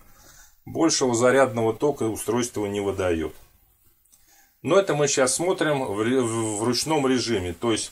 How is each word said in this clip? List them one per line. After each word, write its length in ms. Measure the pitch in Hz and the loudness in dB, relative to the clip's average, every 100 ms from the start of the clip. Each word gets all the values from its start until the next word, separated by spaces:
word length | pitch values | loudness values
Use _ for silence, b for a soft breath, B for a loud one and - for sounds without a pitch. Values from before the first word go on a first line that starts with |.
| b b b b b b - | b b b b b b -10
большего 480 | 117 160 - 131 | 0 0 2 0
зарядного 600 | 113 127 127 131 113 113 | 2 4 4 4 2 -2
тока 320 | 110 147 143 113 | 0 0 0 -2
устройство 600 | 101 - 117 120 - 104 | -4 -2 -2 -2 -4 -4
не 140 | 101 | -4
выдаёт. 540 | 101 92 92 85 78 - - _ _ _ _ _ _ _ b b b b | -4 -2 0 -2 -4 -10 -20 _ _ _ _ _ _ _ b b b b
Но 140 | 127 185 | 2 2
это 160 | 196 147 | 4 2
мы 120 | 143 | 2
щас 280 | - 127 - | 2 0 0
смотрим 500 | 170 190 156 143 127 | -2 0 0 -2 -2
в 160 | 101 | -2
ре-, 180 | 113 131 | 0 0
в, 380 | 117 113 110 104 | 0 -2 -4 -2
в 60 | |
ручном 420 | 113 117 147 156 131 | -2 -2 0 0 2
режиме. 480 | 127 110 107 90 | 2 0 -2 -4
То 180 | 85 120 | -4 -2
есть 200 | 107 - | -2 -4